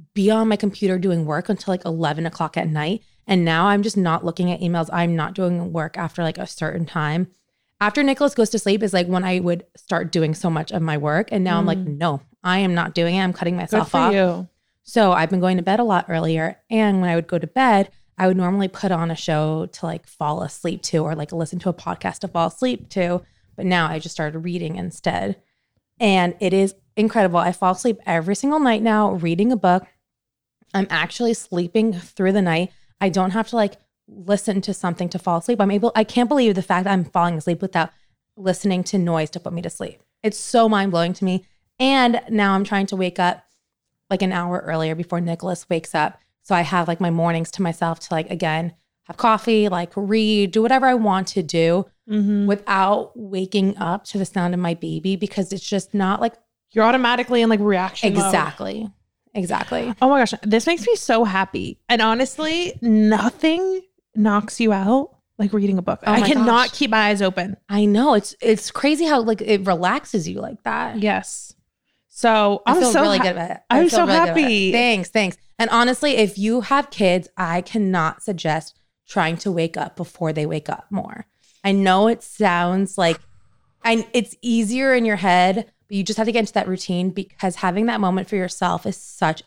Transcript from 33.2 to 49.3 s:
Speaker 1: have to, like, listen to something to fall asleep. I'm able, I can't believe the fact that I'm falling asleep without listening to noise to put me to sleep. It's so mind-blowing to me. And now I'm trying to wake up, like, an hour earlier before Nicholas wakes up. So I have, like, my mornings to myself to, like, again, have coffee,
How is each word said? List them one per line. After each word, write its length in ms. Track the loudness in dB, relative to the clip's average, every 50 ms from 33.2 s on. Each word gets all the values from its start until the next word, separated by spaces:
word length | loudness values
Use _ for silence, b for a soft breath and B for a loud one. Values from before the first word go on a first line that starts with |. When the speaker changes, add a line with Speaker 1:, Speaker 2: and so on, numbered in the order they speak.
| 0 0
Speaker 1:
have 160 | 0 -2 -4
to, 80 | -2 0
like, 220 | 0 0 -2 -2 -8 _ _ _ _ _
listen 540 | -20 -20 -10 -4 -2 -2 0 0 -2 -2 -2
to 140 | -2 -4 -6
something 340 | -4 -4 -4 -4 -4 -6 -6
to 80 | -6
fall 220 | -6 -2 -2 -2 -2
asleep. 200 | 0 -2 0 2
I'm 120 | 2 2
able, 200 | 2 2 0 0 2
I 80 | 0 0
can't 260 | 0 2 0 2 2
believe 240 | 2 4 4 4 2
the 80 | 0
fact 220 | 0 0 0 0 0
that 100 | 0 0
I'm 100 | 0 0
falling 320 | 0 0 0 0 0 0
asleep 280 | -2 -2 -2 -2 -2 -2
without 260 | -2 0 -2 -2 -2 _ _ _ _ _ _ _ _ _
listening 460 | -6 -2 -2 -2 0 0 -2 0 -2 -2
to 160 | -2 -2 0
noise 320 | 0 0 0 -2 -2 -4
to 80 | -6 -10
put 140 | -10 -10 -10
me 100 | -8 -10
to 80 | -10
sleep. 320 | -10 -10 -12 -12 -12 _ _ _ _ _
It's 160 | -4 -4 -4
so 320 | -6 -4 0 2 4 4 4
mind-blowing 440 | 4 2 0 0 0 0 0 0 -2
to 120 | -2 -2
me. 200 | -2 -2 -2 -4 _ _ _ _ _ _ -2
And 420 | 0 2 4 4 4 2 2 0 -2 -2
now 240 | 0 2 4 4 2
I'm 100 | 2 0
trying 220 | 0 0 -2 -2
to 80 | -2 -2
wake 220 | -2 -4 -2 -2
up, 260 | 0 0 0 0 -4 _ _ _ _ _ _ _ _ _ _ _ _ _ -4
like, 100 | -2 -2
an 100 | 0 0
hour 280 | 0 -2 -2 -2 -4 -4 -4
earlier 260 | -4 -4 -2 -2 -2 -4
before 260 | -4 -6 -6 -4 -4
Nicholas 480 | -4 -4 -6 -6 -6 -6 -8 -6 -6
wakes 280 | -4 -4 -4 -4 -4 -2
up. 240 | -2 -2 -2 -4 _ _ _ _ _ _
So 100 | -2 0
I 80 | 0
have, 260 | 0 0 0 0 0
like, 140 | 0 -2 -2
my 80 | 0 0
mornings 400 | 0 0 0 0 0 -2 -4 -6
to 120 | -6 -4 -4
myself 360 | -4 -4 -4 -4 -4 -4 -6
to, 120 | -6 -4 -4
like, 160 | -4 -4 -4
again, 440 | -6 -4 -4 -2 -2 -2 -4 -6 -8 _ _ _ _ _ _
have 120 | -18 -6
coffee, 500 | -2 2 2